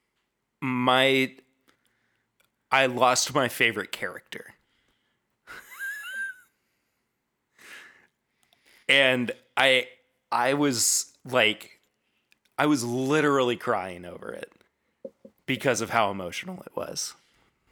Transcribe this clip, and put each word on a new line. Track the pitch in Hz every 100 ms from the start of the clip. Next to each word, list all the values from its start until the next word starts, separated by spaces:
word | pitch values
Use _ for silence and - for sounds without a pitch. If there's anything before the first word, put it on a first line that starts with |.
| _ _ _ _ _ _
my, | 131 127 123 127 135 135 131 - _ _ _ _ _ _ _ _ _ _ _ _ _
I | 131 135
lost | 123 123 127 -
my | 139 123
favorite | - 117 107 101
character. | - 101 - - - - - _ _ _ _ _ _ _ _ -
<laughs> | - - 1047 1077 - 1077 1077 1077 1077 1077 _ _ _ _ _ _ _ _ _ _ _ - - - _ _ _ _ _ _ _ _ _ -
And | 135 131 127 117 - _ -
I, | 135 127 120 - _ _ _
I | 120 123
was, | 143 147 117 - - - _ 131
like, | 123 110 107 - _ _ _ _ _ _ _ _ -
I | 147
was | 147
literally | 120 123 131 151 147 139 123 117
crying | - 107 95 90 87
over | 87 -
it | - - _ _ _ _ _ - - - _ -
because | 127 139 110
of | 107
how | 113 101
emotional | 98 90 - 90 90 -
it | -
was. | - - - - _ _ _ _ _